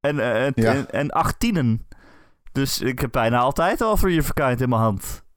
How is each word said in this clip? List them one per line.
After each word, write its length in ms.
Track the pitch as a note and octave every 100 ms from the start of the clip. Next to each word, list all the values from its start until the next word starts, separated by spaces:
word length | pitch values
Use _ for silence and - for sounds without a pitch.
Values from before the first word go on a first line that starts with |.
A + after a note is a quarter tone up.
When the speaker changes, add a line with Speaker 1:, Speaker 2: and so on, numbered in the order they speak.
Speaker 1:
En, 180 | C#3+ D3+
eh, 260 | B2 A2+ C3+
en, 60 |
Speaker 2:
Ja. 180 | C3+ A2+
Speaker 1:
en, 160 | C3+ -
en 200 | G#2+ D3
acht 300 | - D#3+ -
tienen. 460 | A#3 F#3 B2 A2+ - - - - - _ -
Dus 280 | - C#3 -
ik 180 | B2 B2+
heb 140 | C3+
bijna 260 | B2+ A#2 B2
altijd 420 | B2 C#3+ F3 A3+
al 160 | A3+ G#3
Three 220 | F#3+ E3
of 100 | C#3+ -
a 80 | C3+
Kind 120 | B2+
in 80 | B2+
mijn 120 | A#2
hand. 420 | A2+ F#2+ - - -